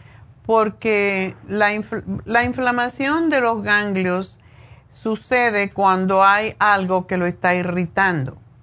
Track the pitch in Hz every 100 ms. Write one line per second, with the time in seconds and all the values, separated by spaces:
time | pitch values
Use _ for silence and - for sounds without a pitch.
0 | - - - - - 226 214 214 220 208
1 | 202 196 190 - 180 202 208 214 208 214
2 | 185 196 - 233 247 247 247 247 240 -
3 | 269 311 330 285 240 226 208 208 208 190
4 | 185 180 190 - - - - - _ -
5 | 220 214 - 254 240 208 202 - 196 185
6 | 190 190 196 202 214 - 208 202 185 185
7 | 180 180 175 175 180 180 180 180 170 -
8 | 190 165 131 - - _